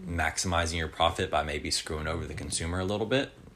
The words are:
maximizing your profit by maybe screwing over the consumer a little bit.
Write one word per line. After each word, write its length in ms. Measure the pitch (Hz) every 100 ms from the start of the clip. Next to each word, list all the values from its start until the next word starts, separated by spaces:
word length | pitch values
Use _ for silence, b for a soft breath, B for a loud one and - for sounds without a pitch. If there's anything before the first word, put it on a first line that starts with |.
| 185
maximizing 720 | 85 78 - 92 85 82 85
your 120 | 78
profit 420 | - 82 82 95
by 120 | 78
maybe 280 | 76 73 73
screwing 360 | - - 78 78
over 200 | 80 76
the 80 |
consumer 440 | - 73 - 82 90
a 60 |
little 220 | 92 104 214
bit. 240 | 131 - - -